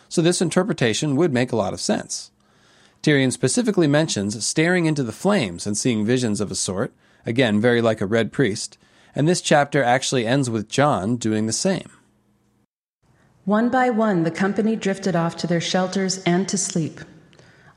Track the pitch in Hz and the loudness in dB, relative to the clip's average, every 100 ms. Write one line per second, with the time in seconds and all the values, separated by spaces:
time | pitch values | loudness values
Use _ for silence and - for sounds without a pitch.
0 | _ - 165 180 170 180 185 156 120 104 | _ 0 2 2 0 0 0 0 0 0
1 | 151 135 175 120 127 113 98 92 - - | 0 0 2 0 0 0 -2 -4 -4 -4
2 | - - - _ _ _ _ _ _ _ | -6 -12 -12 _ _ _ _ _ _ _
3 | - 143 131 120 131 - 233 196 156 147 | 2 2 2 0 0 0 0 2 2 2
4 | 160 107 101 110 - - 165 180 160 147 | 0 -2 -4 -4 -4 0 2 2 2 0
5 | 120 - 190 202 107 85 104 104 131 110 | -4 -2 0 2 0 -4 -6 -2 0 0
6 | 107 127 120 101 101 95 - 95 131 - | 0 0 0 -2 -4 -4 -4 -4 -6 -8
7 | _ _ - 117 123 104 123 120 117 110 | _ _ -4 0 2 2 4 4 2 0
8 | 98 117 110 - 123 101 - - _ _ | 0 0 0 0 0 -2 -8 -14 _ _
9 | _ - 151 180 - 151 143 147 120 127 | _ -2 0 0 2 2 4 2 2 2
10 | - 135 110 143 123 110 101 - 147 110 | 0 -2 0 0 0 -2 -2 0 2 2
11 | 98 120 113 107 110 113 190 170 - - | 0 -2 0 0 -2 -2 -2 -2 -6 -18
12 | _ _ _ _ _ _ _ _ _ _ | _ _ _ _ _ _ _ _ _ _
13 | _ _ _ _ 190 208 240 254 254 220 | _ _ _ _ -2 0 2 2 2 2
14 | 220 180 165 165 196 202 220 220 190 190 | 2 2 0 0 -2 0 0 0 -2 -2
15 | 196 170 170 - 165 170 165 185 185 196 | -2 0 -2 -4 -2 -2 0 -2 -2 -2
16 | 190 185 - 175 190 196 - 180 151 - | -4 -2 0 0 0 -4 -4 -4 -4 -8
17 | - - - - - _ - | -18 -20 -20 -20 -20 _ -20